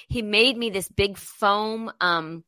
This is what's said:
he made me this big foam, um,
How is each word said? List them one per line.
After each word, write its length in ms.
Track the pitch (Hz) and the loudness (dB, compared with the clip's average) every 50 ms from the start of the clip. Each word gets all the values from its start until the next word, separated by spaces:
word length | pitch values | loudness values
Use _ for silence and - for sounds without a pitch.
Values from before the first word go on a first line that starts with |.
| - | -10
he 160 | - - 240 214 | -6 -4 -4 -2
made 340 | 208 208 220 233 269 233 | 0 4 4 4 4 2
me 140 | 233 233 220 | 0 -2 -2
this 160 | 190 190 180 | -2 -4 -6
big 300 | - _ - 196 202 190 | -4 _ 0 0 0 -2
foam, 720 | - - - - - 214 202 202 214 214 220 226 226 226 - - - | -6 -16 -16 -4 0 2 2 2 2 0 -2 -4 -6 -6 -8 -4 0
um, 420 | 175 180 170 165 160 156 165 165 - | 0 2 2 0 -2 -4 -8 -12 -12